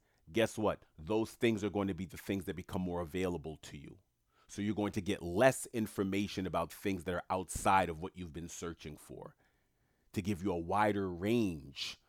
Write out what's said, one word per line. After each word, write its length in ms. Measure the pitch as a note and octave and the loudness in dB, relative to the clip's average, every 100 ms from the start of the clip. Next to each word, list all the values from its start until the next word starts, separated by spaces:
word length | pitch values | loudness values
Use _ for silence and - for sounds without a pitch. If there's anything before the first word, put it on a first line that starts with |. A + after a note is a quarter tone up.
| _ _ - | _ _ -2
guess 260 | F#2 A2 - | 2 2 2
what? 260 | G#2 D#2 _ - | 0 0 _ -10
Those 340 | D#2 A2 A2 | 0 2 0
things 320 | - A#2 G#2+ | 2 4 4
are 60 | G#2 | 2
going 180 | G2+ G2 | 2 0
to 60 | |
be 120 | E2+ F2+ | 0 -6
the 120 | - | -6
things 280 | - G2 F2 | -2 -2 -2
that 100 | F2 | -6
become 260 | - G2+ | -4 -2
more 200 | F2+ F2 | -2 -2
available 560 | E2 F#2 F#2 F2 D#2 D2+ | -2 0 0 0 -6 -10
to 140 | - C#2+ | -12 -14
you. 200 | - - _ _ _ _ - | -16 -18 _ _ _ _ -12
So 140 | - | -2
you're 140 | G#2 G2+ | 0 2
going 180 | G#2 | 0
to 80 | G#2 | 0
get 200 | E2+ - | 0 -2
less 460 | E2+ F2+ C3 - - | 0 6 6 6 -2
information 720 | A#2+ G#2+ - G2 G2 G#2 - F#2+ | -2 -2 0 0 2 0 -2 -2
about 240 | E2 E2+ | -2 -2
things 320 | - G#2 F#2 | -2 -2 -2
that 120 | E2+ F2 | -2 -4
are 80 | - | -2
outside 600 | F#2+ F2+ - G#2+ F#2+ F2 | -2 -4 0 4 6 4
of 100 | D#2+ | -2
what 140 | F#2 F2+ | -8 -8
you've 160 | F2 | -10
been 160 | D2 E2 | -8 -10
searching 480 | - F2 E2+ D#2 D2 | -8 -8 -8 -12 -14
for, 400 | - - - - _ _ _ _ _ _ _ | -14 -14 -14 -18 _ _ _ _ _ _ _
to 80 | - | -4
give 200 | F#2 F2+ | -2 0
you 100 | F#2+ | 0
a 60 | F2 | 0
wider 520 | E2 G2 G#2+ G2+ F#2+ | 2 4 4 2 0
range 920 | F2 G2 A#2+ G#2 D#2+ C2+ - - - | 0 2 4 2 -2 -8 -10 -10 -10